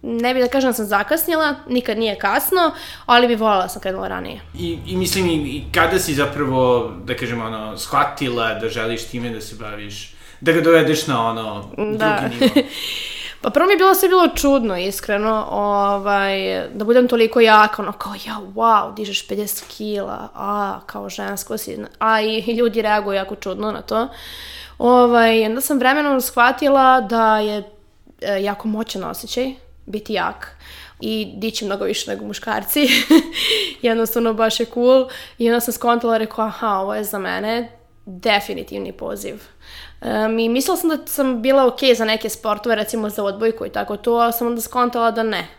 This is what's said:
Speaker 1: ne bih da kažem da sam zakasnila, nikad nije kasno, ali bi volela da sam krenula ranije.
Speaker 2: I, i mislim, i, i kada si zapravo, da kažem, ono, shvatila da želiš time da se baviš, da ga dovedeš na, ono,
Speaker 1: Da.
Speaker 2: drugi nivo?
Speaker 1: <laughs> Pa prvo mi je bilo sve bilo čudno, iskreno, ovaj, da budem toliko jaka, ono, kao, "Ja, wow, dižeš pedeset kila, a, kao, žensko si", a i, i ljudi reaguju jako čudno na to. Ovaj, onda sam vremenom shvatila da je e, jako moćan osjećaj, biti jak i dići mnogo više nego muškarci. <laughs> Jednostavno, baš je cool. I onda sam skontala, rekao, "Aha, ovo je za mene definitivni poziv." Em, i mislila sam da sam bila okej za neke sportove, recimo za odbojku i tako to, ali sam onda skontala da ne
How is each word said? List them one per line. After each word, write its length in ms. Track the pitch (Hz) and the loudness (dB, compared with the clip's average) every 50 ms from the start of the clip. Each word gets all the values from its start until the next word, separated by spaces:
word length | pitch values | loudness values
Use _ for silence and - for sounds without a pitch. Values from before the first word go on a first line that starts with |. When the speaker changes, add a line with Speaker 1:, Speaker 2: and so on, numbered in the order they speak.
Speaker 1:
ne 320 | - 233 233 233 233 247 254 | -6 -6 -4 -2 0 0 2
bih 100 | 262 247 | 2 2
da 40 | |
kažem 220 | 247 247 277 262 254 | 2 2 2 2 2
da 40 | 226 | 0
sam 120 | - 220 | 0 -2
zakasnila, 680 | 196 208 196 214 - 294 320 - - 330 320 311 294 277 - - - | 0 0 0 2 2 0 0 0 0 0 2 2 0 -2 -4 -6 -2
nikad 280 | 247 247 247 - 214 | -2 -2 0 -2 -2
nije 220 | 214 226 214 202 - | -2 0 -2 -2 -2
kasno, 520 | - 196 214 254 - - 381 370 339 320 - - - - - - - | -2 0 0 0 0 2 2 2 2 2 0 -4 -14 -16 -18 -14 0
ali 220 | - 240 240 247 | 4 4 6 6
bi 80 | 240 240 | 4 2
volela 260 | 214 220 220 208 190 | 2 2 2 2 2
da 80 | 180 185 | 0 -2
sam 120 | - 202 | -6 -8
krenula 260 | - 190 190 190 190 | -6 -6 -6 -6 -6
ranije. 340 | 190 190 185 185 - - 202 - - - - | -6 -6 -8 -8 -10 -12 -14 -16 -16 -12 -8
Speaker 2:
I, 200 | 175 170 165 147 - | -6 -6 -6 -6 -8
i 120 | - 185 | -6 -2
mislim, 280 | 185 185 180 - 196 185 | -2 -2 0 0 0 2
i, 80 | 175 165 | 2 0
i 300 | 156 147 139 131 147 - - | 0 -2 -4 -6 -8 -8 -4
kada 280 | - 175 165 165 185 180 | 0 2 2 2 2 0
si 140 | - 170 147 | 0 0 0
zapravo, 760 | 139 143 139 - 143 143 131 131 131 127 123 123 120 113 - 95 87 90 | 0 0 0 0 -4 -2 0 2 2 4 4 4 2 0 -2 -8 -10 -6
da 120 | 107 123 | -6 -6
kažem, 260 | - 135 117 120 117 | -4 -4 -6 -6 -6
ono, 360 | 113 113 113 110 110 110 101 | -6 -6 -8 -8 -8 -10 -10
shvatila 760 | 90 - - - 135 139 - - - 147 127 120 120 113 113 107 | -10 -10 -2 0 0 0 0 -2 -4 -4 -2 -2 0 -2 -2 -2
da 160 | - - 113 | -2 -4 -4
želiš 340 | 110 123 113 113 117 107 - | -4 -4 -4 -4 -4 -6 -8
time 260 | - - 123 117 120 | -8 -8 -8 -8 -8
da 120 | 113 110 | -8 -10
se 140 | 107 - 113 | -12 -14 -14
baviš, 600 | 104 113 104 104 104 104 104 101 - - - - - - - - - | -14 -12 -12 -12 -12 -12 -12 -14 -14 -16 -16 -18 -20 -20 -20 -18 -4
da 100 | - 165 | 0 2
ga 100 | 160 170 | 2 4
dovedeš 460 | 151 165 170 160 156 143 156 151 - | 6 6 6 6 6 4 2 0 0
na, 200 | - 135 117 113 | -2 0 0 0
ono, 440 | 113 113 113 110 110 104 101 101 - - - 214 214 214 | 0 -2 -2 -6 -6 -8 -8 -10 -10 -8 -6 -4 -4 -2
Speaker 1:
Da. 220 | 214 220 214 214 202 | 0 0 0 0 0
Speaker 2:
drugi 160 | 214 220 233 | -2 -4 -2
nivo? 180 | 240 269 247 - | 2 2 4 4
Speaker 1:
<laughs> 160 | - - - - - - - - - - - - - - - - - | 2 0 0 -8 -10 -10 -8 -8 -10 -10 -12 -12 -12 -14 -14 -14 -6
Pa 80 | - - | -6 0
prvo 180 | 208 294 339 | 2 2 4
mi 60 | 381 403 | 4 4
je 40 | |
bilo 160 | 330 370 381 381 | 6 6 6 6
sve 160 | 381 392 359 | 6 4 4
bilo 180 | 359 370 349 | 6 6 6
čudno, 500 | - - - - 285 277 277 226 220 185 | 4 2 2 2 4 4 4 2 0 -2
iskreno, 720 | 175 180 196 196 - - - 208 202 208 220 220 214 - - | -2 -4 -4 -6 -6 -4 -2 -2 0 0 0 0 0 -2 -4
ovaj, 1160 | - 208 208 208 202 202 202 202 202 202 196 202 202 202 196 196 196 196 190 190 190 185 180 - - | -4 -2 0 0 2 2 2 2 0 0 0 0 0 2 2 0 -2 -2 -2 -2 -2 -4 -4 -6 -6
da 120 | 202 208 | -4 0
budem 220 | 214 233 254 247 | 4 6 6 6
toliko 320 | 247 254 233 226 226 226 247 | 6 4 4 4 4 6 6
jaka, 420 | 226 220 214 214 214 214 - - | 8 8 10 8 8 6 2 -4
ono, 100 | 202 170 | -6 -8
kao, 220 | - - - 196 202 196 - | -8 -8 -10 -12 -10 -12 -12
"Ja, 140 | 220 220 214 202 190 196 | -10 -12 -12 -12 -10 -4
wow, 400 | 214 226 226 226 208 - - 196 | 0 4 4 4 4 2 0 -6
dižeš 320 | 214 214 196 196 - - | -8 -10 -6 -6 -8 -6
pedeset 400 | - 202 196 208 196 - - - - - | -6 -6 -6 -4 -6 -6 -10 -10 -14 -14
kila, 520 | - 214 214 208 202 190 185 196 - - 220 - | -10 -6 -6 -4 -4 -4 -6 -8 -10 -10 -14 -12
a, 440 | - 196 196 208 208 202 196 196 190 196 | -8 -6 -4 -2 -2 -2 -4 -6 -10 -12
kao, 240 | - - 208 202 196 | -14 -12 -12 -12 -10
žensko 480 | - - 202 196 202 190 - - 220 | -10 -8 -8 -8 -8 -8 -8 -8 -8
si", 200 | 214 - 196 - 208 208 214 - - | -8 -8 -8 -10 -10 -12 -14 -8 -4
a 220 | 220 220 220 220 | 0 0 2 2
i, 220 | 214 220 220 220 196 | 0 0 -2 -2 -2
i 80 | 240 233 | -2 0
ljudi 260 | 220 240 233 214 226 | 2 0 2 2 0
reaguju 340 | 214 214 214 214 202 208 196 | 0 2 0 0 0 0 -2
jako 200 | 196 190 196 214 | -2 -4 -4 -10
čudno 360 | 202 - 202 185 196 208 214 | -10 -8 -8 -6 -4 -4 -6
na 100 | 214 - | -6 -6
to. 260 | - - - 220 240 269 - - - - - - - - - - - - - | -8 -4 -2 -2 -2 -4 -8 -16 -18 -18 -16 -16 -16 -16 -16 -18 -18 -20 -8
Ovaj, 680 | - - 240 254 247 247 240 240 233 233 226 226 226 220 | 0 4 6 8 8 8 6 6 6 6 6 4 4 2
onda 160 | 214 220 254 | 2 0 -2
sam 180 | 269 - 302 269 | -2 0 0 2
vremenom 420 | 247 254 277 302 294 285 277 262 | 4 4 4 4 2 2 2 0
shvatila 800 | 247 - - 247 240 254 262 - 302 277 277 269 262 262 262 262 | 0 -2 2 4 4 4 4 2 2 4 6 6 6 6 6 4
da 380 | 226 196 233 226 226 220 214 214 | 2 0 0 2 4 4 4 2
je 360 | 214 214 208 208 202 - - - _ _ _ _ - - - _ | 2 -2 -4 -4 -8 -10 -18 -20 _ _ _ _ -20 -20 -16 _
e, 220 | - - 202 196 202 | -6 -4 -2 -2 -2
jako 240 | 202 202 196 - | -4 -4 -4 -4
moćan 360 | 220 208 208 226 - - 196 185 | -4 -4 -4 -4 -6 -6 -8 -8
osjećaj, 480 | 160 - - - 220 - 247 254 269 262 - - - - - - | -8 -10 -10 -10 -8 -4 -4 -4 -4 -6 -10 -18 -20 -20 -20 -16
biti 280 | - 190 214 214 - 214 | -10 -10 -10 -8 -4 -4
jak 440 | 185 170 170 - - - - - - - - - - - - - - | -2 -2 -4 -4 -8 -14 -18 -18 -20 -20 -20 -20 -20 -20 -20 -18 -10
i 340 | - 214 220 220 214 190 - | -6 -4 -4 -4 -4 -6 -8
dići 300 | 190 202 226 220 - 220 | -6 -6 -6 -4 -4 -6
mnogo 200 | 202 196 202 202 | -4 -4 -4 -4
više 260 | 190 214 - - - | -4 -4 -4 -6 -8
nego 140 | 202 196 214 | -8 -8 -8
muškarci. 640 | 208 202 - - 226 214 214 196 - - 294 294 247 247 247 - - 320 320 - 330 - | -10 -12 -10 -6 -4 -4 -4 -4 -2 0 2 4 4 4 2 4 6 6 6 6 4 -6
<laughs> 460 | - - - 440 427 403 349 294 - | -4 -2 0 0 -2 -2 -6 -8 -2
Jednostavno, 520 | - 240 226 226 226 220 - 240 233 226 220 | 0 0 2 2 0 0 0 0 0 0 0
baš 260 | 214 226 226 220 - | 2 0 0 0 -2
je 60 | 233 | -4
cool. 420 | 226 - 240 240 247 262 262 254 262 - - - - - | -4 -2 2 4 6 6 6 4 2 -6 -16 -18 -18 -6
I 120 | - 233 233 | 0 2 2
onda 100 | 233 240 | 2 2
sam 140 | 233 - 226 | 0 -2 -6
skontala, 440 | - - 240 233 233 233 233 233 | -2 0 2 2 2 2 2 2
rekao, 280 | 220 220 220 - - 220 | 0 0 -2 -2 -4 -4
"Aha, 220 | 220 185 - 233 220 | -4 -4 -4 -2 -2
ovo 260 | 202 190 190 202 214 | 0 0 -2 -2 -4
je 80 | 214 214 | -4 -4
za 160 | 202 214 202 | -6 -6 -6
mene 520 | 190 185 180 185 202 214 226 233 240 226 - - _ _ _ _ - | -4 -4 -4 -4 -4 -4 -4 -4 -6 -8 -12 -20 _ _ _ _ -20
definitivni 840 | - 185 180 - 233 208 202 202 - 196 180 190 - - 202 196 180 | -18 -18 -4 0 2 2 2 0 -4 -8 -10 -10 -10 -10 -10 -10 -10
poziv." 440 | 185 - - 165 - 196 208 202 - 214 - - - - - - - - - - - - | -10 -10 -10 -10 -8 -8 -10 -12 -12 -14 -18 -20 -20 -20 -20 -20 -20 -20 -20 -20 -20 -10
Em, 380 | - 226 220 214 220 220 226 226 | -6 -4 -2 0 0 0 0 0
i 100 | 226 226 | 0 2
mislila 280 | 233 262 277 - 370 | 0 0 0 0 -2
sam 120 | 339 - 330 | 0 0 0
da 80 | 311 285 - | 0 -2 -4
sam 340 | - - - 277 269 254 226 | -8 -2 -2 0 0 0 0
bila 260 | 214 262 269 277 269 | 2 4 4 6 6
okej 280 | 247 254 262 277 262 240 | 4 2 2 4 4 4
za 100 | 226 226 | 4 2
neke 240 | 214 220 220 - 220 | 0 -2 -2 -2 -6
sportove, 460 | - - - 226 208 208 - 240 226 | -8 -6 -4 -4 -4 -2 0 -2 0
recimo 340 | 214 214 214 - 226 214 208 | 0 0 -4 -4 -4 -4 -4
za 140 | 202 - 208 | -4 -2 -4
odbojku 420 | 196 190 202 220 226 220 220 - | -4 -2 0 0 0 0 -2 -8
i 40 | 196 | -6
tako 260 | - 208 202 - 208 | -6 -6 -6 -4 -6
to, 160 | 202 - 240 233 | -4 0 0 2
ali 200 | 233 233 233 233 | 4 2 2 2
sam 140 | - 247 | -2 -2
onda 140 | 240 240 226 | -2 -2 -4
skontala 500 | 226 - - 254 247 240 233 240 233 233 | -6 -6 -2 0 0 0 0 0 0 0
da 120 | 214 226 220 | 0 0 -2
ne 240 | 220 214 180 165 - - | -2 -2 -4 -6 -8 -14